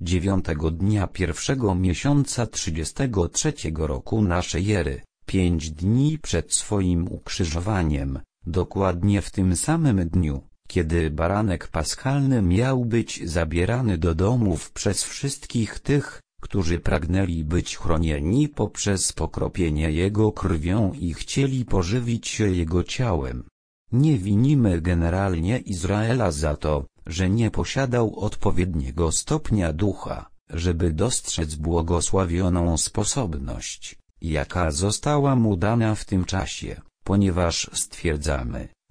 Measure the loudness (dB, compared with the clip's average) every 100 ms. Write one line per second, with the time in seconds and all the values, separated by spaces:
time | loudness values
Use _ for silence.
0 | -2 0 2 0 0 0 -2 0 2 2
1 | 0 -2 -2 -2 -2 0 2 2 2 2
2 | 2 2 2 0 -4 -4 -4 -4 -6 -2
3 | -2 2 0 0 -2 -2 -6 -2 -2 -4
4 | -2 2 2 2 0 -2 0 2 0 -4
5 | -10 _ -4 2 2 2 -2 -4 2 4
6 | 4 0 -2 -2 0 -2 0 0 2 2
7 | 0 -6 -10 -4 -2 -2 -2 0 0 0
8 | -4 -6 -10 _ -6 -2 -2 0 0 2
9 | 2 2 0 0 2 2 2 2 4 2
10 | 2 0 0 -2 -8 _ -6 -2 0 2
11 | 0 0 0 2 0 -2 -4 -4 -4 -4
12 | -2 0 2 4 4 4 2 0 0 0
13 | -2 -6 -4 -2 0 0 0 2 0 2
14 | 2 2 2 4 2 0 -4 -4 -2 -2
15 | -4 -6 -6 -8 -6 -2 -2 -4 0 0
16 | 0 -10 -20 _ -6 -2 0 0 0 0
17 | 0 0 0 -2 0 0 -2 -4 0 2
18 | 2 0 0 2 0 0 -4 -2 -2 0
19 | -2 -2 -4 -2 -4 0 0 0 0 0
20 | 0 2 0 2 -2 0 0 0 0 -2
21 | -6 -6 -6 -2 0 0 0 0 2 -2
22 | -2 -4 -4 -2 0 2 0 0 -2 -2
23 | 0 0 -2 -8 -12 _ _ _ _ 2
24 | 4 4 2 4 4 4 4 2 2 2
25 | 2 0 0 0 0 -2 -4 -4 -2 0
26 | 2 2 0 0 -2 -2 0 -2 -2 _
27 | -10 -2 2 2 2 0 -2 -2 0 2
28 | 0 -2 -4 0 2 2 2 0 -4 0
29 | 0 0 -2 -2 0 0 0 0 -2 -2
30 | -8 -10 -12 -20 _ -4 -2 0 0 2
31 | 0 0 -4 -4 -4 -4 -2 0 2 0
32 | 2 0 2 0 2 2 2 0 0 -2
33 | -2 -2 -2 -4 -6 -8 -8 -12 -14 -18
34 | _ _ -4 -2 -2 0 0 0 0 0
35 | 0 2 4 4 4 2 2 2 2 0
36 | 0 -2 0 -2 -4 -8 -10 -12 -16 _
37 | 0 4 4 4 0 0 -4 -6 -6 -4
38 | -2 -2 0 -2 -2 -8 -10 -16 _